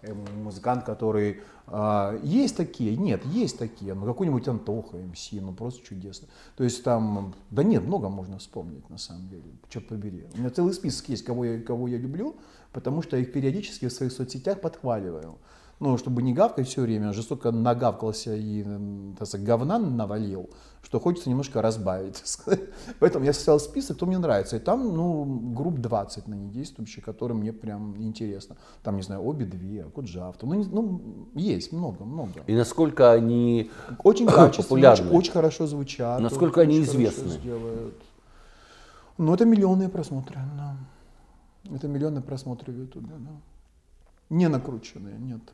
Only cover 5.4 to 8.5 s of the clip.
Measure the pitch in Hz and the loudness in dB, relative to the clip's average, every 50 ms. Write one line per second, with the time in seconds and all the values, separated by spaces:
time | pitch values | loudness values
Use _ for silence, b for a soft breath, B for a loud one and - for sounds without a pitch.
5.4 | 95 95 90 90 110 123 123 - - - 101 92 90 98 92 - - b b b | -10 -10 -10 -10 -10 -10 -10 -12 -16 -16 -14 -14 -12 -14 -16 -16 -20 b b b
6.4 | b b b - 131 123 117 - - 131 120 113 110 107 104 101 98 95 90 - | b b b 0 0 0 0 0 0 2 2 2 2 0 -2 -2 -4 -6 -10 -14
7.4 | - - 107 107 147 208 220 131 90 107 185 196 117 95 98 98 92 92 98 101 | -16 -6 -2 2 4 4 4 2 2 0 -2 -2 -2 -4 -6 -6 -10 -10 -12 -14
8.4 | - - | -14 -14